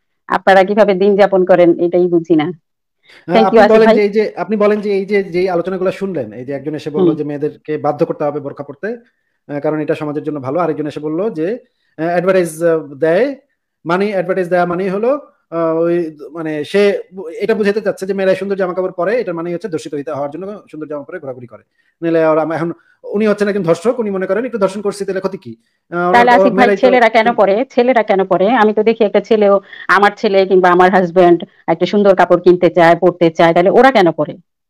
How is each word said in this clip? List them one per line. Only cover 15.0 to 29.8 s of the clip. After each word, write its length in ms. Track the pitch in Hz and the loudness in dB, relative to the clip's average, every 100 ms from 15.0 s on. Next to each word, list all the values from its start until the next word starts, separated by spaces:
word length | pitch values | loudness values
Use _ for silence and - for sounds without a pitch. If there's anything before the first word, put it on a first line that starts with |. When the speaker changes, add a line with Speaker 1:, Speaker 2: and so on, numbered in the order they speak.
| 233 285 - _ _ | -2 -4 -8 _ _
Speaker 2:
আহ, 280 | 165 165 160 | -4 -2 0
ওই 380 | 170 175 160 151 135 | 0 -2 -4 -10 -16
মানে 320 | 160 160 151 | -12 -8 -8
সে 380 | 143 196 202 185 - 185 165 160 | -4 0 0 0 -8 -16 -14 -6
এটা 140 | 202 | -4
বুঝাতে 260 | 208 202 208 | -2 -2 -2
চাচ্ছে 260 | 196 180 190 | -4 -6 -6
যে 80 | |
মেয়েরা 200 | 196 190 | -2 0
সুন্দর 220 | 185 196 196 | 0 -4 -4
জামা 180 | 185 | -4
কাপড় 180 | 180 185 | -4 -6
পরে, 280 | 180 175 247 | -4 -2 -2
এটা 120 | 190 | -4
মানেই 200 | 165 170 | -6 -8
হচ্ছে 160 | 170 214 | -8 -8
ধর্ষিত 260 | 156 156 | -8 -8
হইতে 160 | 147 139 | -10 -8
হওয়ার 200 | 139 143 | -8 -8
জন্য 320 | 156 196 208 - | -10 -12 -14 -18
সুন্দর 160 | 156 151 | -16 -12
জামা 160 | 147 | -12
পরে 160 | 139 180 | -12 -14
ঘোরাঘুরি 280 | 139 123 120 | -14 -16 -18
করে। 160 | 104 _ _ _ _ | -20 _ _ _ _
নাহলে 220 | 165 165 | -2 0
আর 140 | 160 156 | 2 0
আমা-, 180 | 156 160 | -2 -4
এখন 160 | 165 160 _ _ | -6 -8 _ _
উনি 220 | - 202 214 | -8 -2 -2
হচ্ছেন 220 | 202 208 | 0 -2
একজন 140 | 202 | -2
ধর্ষক, 380 | 165 170 226 247 | -2 0 -2 -2
উনি 100 | 214 | -4
মনে 160 | 190 185 | -6 -4
করেন 180 | 196 | -4
একটু 140 | 254 220 | -4 -2
ধর্ষণ 220 | 190 208 | -2 -2
করছি, 240 | 202 196 | -8 -6
তাহলে 160 | 190 190 | -8 -6
ক্ষতি 180 | 190 190 | -6 -10
কি? 180 | - - _ _ _ | -16 -20 _ _ _
আহ, 60 | 175 | -4
ওনার 160 | 175 | 2
Speaker 1:
তাহলে 180 | 240 240 | 4 4
আসিফ 120 | 247 | 4
ভাই, 100 | 285 | 4
Speaker 2:
মেয়েরা 200 | 190 202 | 2 2
একটু 140 | 196 254 | 2 2
Speaker 1:
ছেলেরা 220 | 247 226 | 4 4
কেন 260 | 220 220 | 2 2
পরে? 300 | 233 196 202 269 | 2 2 0 -2
ছেলেরা 320 | - 247 247 | 0 2 0
কেন 220 | 214 190 | 0 0
পরে? 260 | 190 175 190 | 0 0 2
আমি 240 | 247 214 | 2 2
তো 80 | 214 | 2
দেখি 220 | 214 226 | 0 0
একটা 160 | 208 208 | 0 0
ছেলেও, 400 | 190 220 202 196 - - | 0 2 4 2 -2 -10